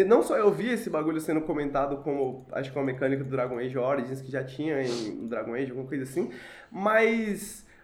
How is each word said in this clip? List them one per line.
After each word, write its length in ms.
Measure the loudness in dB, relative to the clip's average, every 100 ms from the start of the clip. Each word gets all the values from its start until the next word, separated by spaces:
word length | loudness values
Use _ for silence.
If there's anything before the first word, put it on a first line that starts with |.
| 6
Não 160 | 6
só 120 | 6 4
eu 120 | 4
vi 180 | 4 2
esse 180 | -2 0
bagulho 300 | 0 0 0
sendo 200 | 0 0
comentado 560 | 0 -2 0 0 0 -2
como, 460 | -2 0 0 -4 -8
acho 180 | -6 -4
que 60 | -2
uma 60 | -2
mecânica 380 | 0 0 0
do 60 | -2
Dragon 300 | -2 -2 -2
Age 180 | -4 0
Origins, 420 | 0 0 -2 -6
que 100 | -6
já 120 | -6
tinha 380 | -6 -4 -2 0
em 460 | 0 -2 -4 -6 -6
Dragon 260 | -4 -4
Age, 160 | -4 -4
alguma 180 | -6 -6
coisa 160 | -6 -4
assim, 260 | -2 -4 -6 -16 -20 -14 -2
mas 840 | 2 4 4 2 0 -4 -6 -14 -20 -20